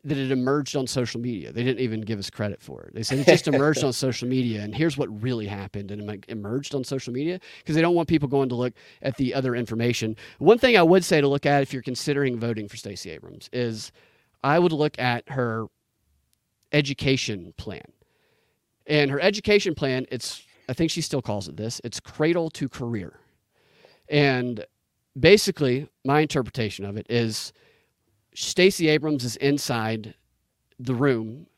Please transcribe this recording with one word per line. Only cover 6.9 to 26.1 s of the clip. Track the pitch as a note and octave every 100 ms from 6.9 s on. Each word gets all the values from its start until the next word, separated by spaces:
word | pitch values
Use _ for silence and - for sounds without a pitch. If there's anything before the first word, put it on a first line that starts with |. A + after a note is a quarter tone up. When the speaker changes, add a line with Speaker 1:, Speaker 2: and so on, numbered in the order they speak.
| C3+ B2+
Speaker 1:
media, | B2 D#3 F#3 - -
'cause | -
they | D#3
don't | E3
want | F3 E3
people | D#3+ C#3+
going | C#3 C3+
to |
look | A#2+ B2 - - -
at | - C3
the | B2+
other | C#3 C3
information. | A#2+ A#2 A2+ A#2+ A#2 A2 A2 - -
One | C#3+ A#3
thing | C4 A3
I |
would | E3 F#3
say | E3+ D#3+
to | C#3
look | C#3+ D3
at | C#3+
if | C3+
you're | C3
considering | C3 B2 - C#3 C3+ A#2+
voting | A#2 A2 G2+
for | G#2+
Stacey | - F#2+ F#2
Abrams | D#2 E2+ F#2 -
is | B2 A#2+ A2 - - _ _ _ _
I | C#3 D#3+
would | F3
look | D#3 D3+ -
at | B2 A#2+ -
her | C3 A#2+ A2+ A2 _ _ _ _ _ _ _ _ _ _
education | D3 C#3 C#3 C#3 C3+ - G2+ E2+ -
plan. | - F2 - _ _ _ _ _ _ _ _ _ -
And | D3+ C#3
her | C#3
education | F3+ G#3+ G#3 G#3 G3+
plan, | D#3 C#3 C3 -
it's, | B2 - - - _ -
I |
think | B2+ D#3
she | -
still | D3+ C#3+
calls | - G#2 F2
it | D2+
this, | A2 -
it's | A#2 -
cradle | - - D3+ E3+ D#3+
to | - C3+
career. | - A#2+ A2 F2 - _ _ _ _ _ _ _ _ -
And | D3 C#3+ B2+ B2 A2 - _ _ _ _ C3+
basically, | D3+ G#3 - - C#3 B2+ D3 _
my | C3